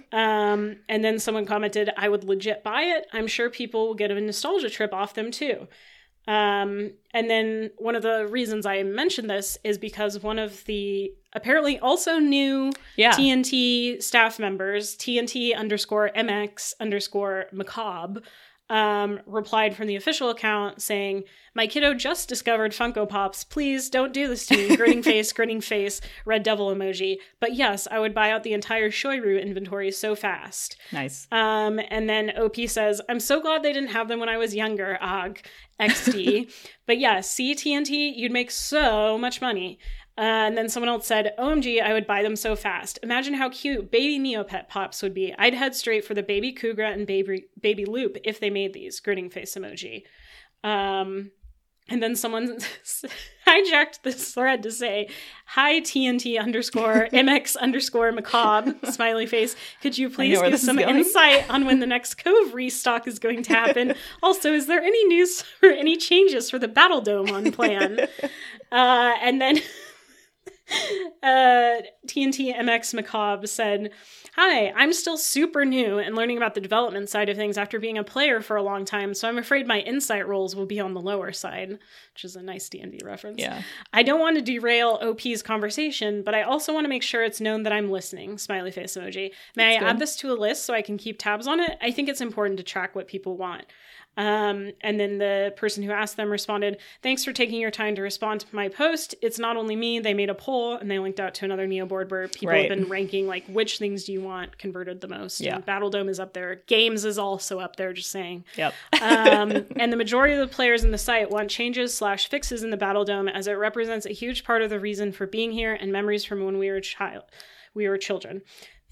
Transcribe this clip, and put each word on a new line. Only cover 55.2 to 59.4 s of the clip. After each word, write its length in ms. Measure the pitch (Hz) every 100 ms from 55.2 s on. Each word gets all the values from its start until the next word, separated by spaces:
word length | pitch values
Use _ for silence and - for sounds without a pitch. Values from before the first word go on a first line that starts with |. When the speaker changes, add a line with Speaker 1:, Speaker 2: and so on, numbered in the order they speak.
| - - -
Speaker 1:
"Hi, 320 | - 294 320
T 260 | 320 269
N 140 | 262 247
T 180 | 240 226
underscore 720 | 214 226 233 226 226 220 226
M 160 | 247 269
X 280 | 277 -
underscore 560 | - 247 254 262 233 226
macabre, 640 | 233 220 233 220 214 254 294 226
smiley 340 | 233 226 226
face. 300 | 226 233